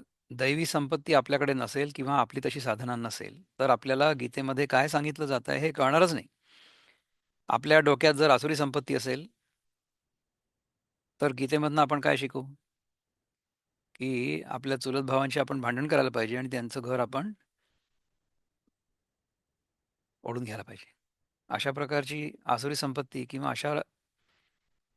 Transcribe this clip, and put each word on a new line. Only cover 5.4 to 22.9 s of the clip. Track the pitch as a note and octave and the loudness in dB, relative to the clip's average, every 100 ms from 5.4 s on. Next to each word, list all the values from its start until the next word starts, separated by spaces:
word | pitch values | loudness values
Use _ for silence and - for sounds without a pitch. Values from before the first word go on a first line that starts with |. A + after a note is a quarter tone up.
| B2+ C#3 | -2 -2
हे | D#3+ | 0
कळणारच | C#3+ C3 D#3 F3+ | 2 4 6 4
नाही. | C3+ - _ _ _ - _ _ _ _ _ _ _ - | 2 -6 _ _ _ -20 _ _ _ _ _ _ _ -4
आपल्या | A#2 D3 D#3 | -2 6 6
डोक्यात | D3+ C3 D#3+ | 8 6 4
जर | C#3+ D3+ | 6 6
आसुरी | B2 D3 D3+ | 6 4 0
संपत्ती | C#3+ C#3+ C3+ | 0 -2 -2
असेल, | C3+ B2 C3+ F#3 _ _ _ _ _ _ _ _ _ _ _ _ _ _ _ _ _ _ - | -2 -2 -6 -8 _ _ _ _ _ _ _ _ _ _ _ _ _ _ _ _ _ _ -2
तर | C#3+ | -2
गीतेमधनं | B2+ C3+ D3+ D3+ D3+ | 0 0 0 2 2
आपण | C#3 D3 | 2 2
काय | D3 C#3 | 2 2
शिकू? | C#3 C3+ C#3 C#3+ _ _ _ _ _ _ _ _ _ _ _ _ _ | 0 -8 -10 -14 _ _ _ _ _ _ _ _ _ _ _ _ _
की | - C3 B2 C3 D#3 - | -10 -4 -4 -4 -6 -6
आपल्या | B2+ C3 C3 | -8 -4 -4
चुलत | C3 C3+ | -2 -4
भावांशी | C3+ C3+ C3+ C#3+ | 0 0 0 0
आपण | C3 C#3 | -2 -2
भांडण | A#2+ B2 D3+ | -4 -2 0
करायला | D3+ C3 | 2 2
पाहिजे | A#2 A2 B2+ | 0 -2 -4
आणि | C3 | -6
त्यांचं | B2+ A#2+ C3 | -6 -8 -8
घर | A#2+ B2+ | -4 -2
आपण | A#2+ C3+ G#3 G#3 _ _ _ _ _ _ _ _ _ _ _ _ _ _ _ _ _ _ _ _ _ _ _ _ _ _ _ _ | -2 -4 -6 -10 _ _ _ _ _ _ _ _ _ _ _ _ _ _ _ _ _ _ _ _ _ _ _ _ _ _ _ _
ओढून | - A#2+ | -8 -6
घ्यायला | A#2 G#2+ | -6 -10
पाहिजे. | G2 G2 - _ _ _ _ _ - | -12 -16 -20 _ _ _ _ _ -6
अशा | - C#3 | -4 -2
प्रकारची | C#3 C#3+ D3 C3+ D3+ D3 - - | -4 -2 -2 -2 -6 -8 -6 -2
आसुरी | A#2 C#3 D3 | 0 0 -2
संपत्ती | C#3+ | -4